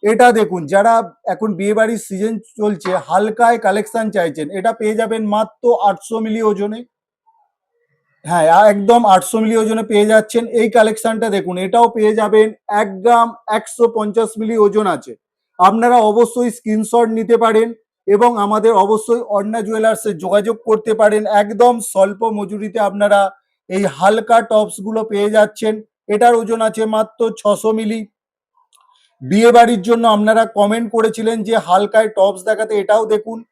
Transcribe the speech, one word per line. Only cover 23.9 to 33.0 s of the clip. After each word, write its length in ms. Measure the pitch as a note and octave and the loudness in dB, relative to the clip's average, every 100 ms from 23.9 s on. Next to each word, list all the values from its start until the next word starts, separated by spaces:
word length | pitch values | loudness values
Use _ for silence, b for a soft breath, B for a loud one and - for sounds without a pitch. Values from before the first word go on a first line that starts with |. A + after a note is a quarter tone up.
| C#3 | 0
হালকা 400 | F#3 A3 A3 A3+ A3+ | 0 0 2 0 2
টপসগুলো 520 | G#3+ G#3+ - G3+ A3 A3 | 0 -2 -6 -8 -6 -6
পেয়ে 220 | G3+ G#3 G#3+ | -4 0 2
যাচ্ছেন। 380 | G#3+ G#3+ A3 A3 G#3+ _ _ | 0 0 -6 -6 -10 _ _
এটার 260 | G#3 A#3+ A#3 | 2 4 2
ওজন 240 | A3 A3+ | 0 -2
আছে 220 | A3 A3 A3 A3 | -2 -2 -4 -2
মাত্র 240 | A3 _ A3+ - | -4 _ -4 -2
ছশো 320 | G#3+ G3 A3 A3 | -2 -2 0 -2
মিলি। 220 | A3 A3+ G#3+ _ _ _ _ _ _ _ _ _ _ _ | -4 -8 -10 _ _ _ _ _ _ _ _ _ _ _
বিয়ে 280 | C3 G3 A#3 | -2 4 6
বাড়ির 300 | A#3+ A#3 A#3 | 6 6 2
জন্য 220 | F#3 A#3 A#3 | 0 0 2
আপনারা 360 | G#3 G#3 A3 A3+ - | 2 2 2 0 0
কমেন্ট 300 | G3+ A3+ A#3 | 0 0 -2
করেছিলেন 460 | A3+ A3 A3 G#3+ A3+ G#3 | -2 -2 -2 -4 -4 -2
যে 80 | A3+ D#3+ | -2 2
হালকায় 420 | F#3 G3+ A3 A3 G#3+ | 0 2 0 0 2
টপস 260 | F#3+ F#3+ F#3 | 0 0 -4
দেখাতে, 240 | G#3 A3 G#3+ | -4 -2 -4
এটাও 220 | F#3+ G#3+ | 0 0